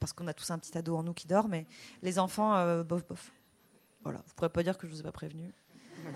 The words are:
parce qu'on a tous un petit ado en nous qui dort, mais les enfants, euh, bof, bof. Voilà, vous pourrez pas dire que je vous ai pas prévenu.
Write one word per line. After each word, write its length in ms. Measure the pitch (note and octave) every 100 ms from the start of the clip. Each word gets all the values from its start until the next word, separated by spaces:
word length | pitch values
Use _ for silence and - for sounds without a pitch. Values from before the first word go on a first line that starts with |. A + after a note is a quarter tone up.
parce 100 | E3
qu'on 160 | - E3+
a 60 |
tous 160 | D3+ -
un 60 | E3
petit 180 | - E3
ado 200 | E3 E3
en 60 |
nous 100 | E3
qui 140 | E3+ D#3
dort, 200 | F#3+ A3
mais 180 | E3 D#3 - - -
les 180 | F#3 F3+
enfants, 360 | F#3 G#3 G#3+ G3+
euh, 280 | F3 E3+
bof, 240 | E3 E3+ -
bof. 240 | F3 - - _ _ _ _ _ _
Voilà, 160 | - C3 -
vous 80 | -
pourrez 140 | E3
pas 140 | E3+
dire 140 | F3 F#3
que 100 | E3+
je 40 |
vous 80 | D#3
ai 40 |
pas 80 | D#3
prévenu. 400 | - D#3 D#3 F3 - _ - - - D#3+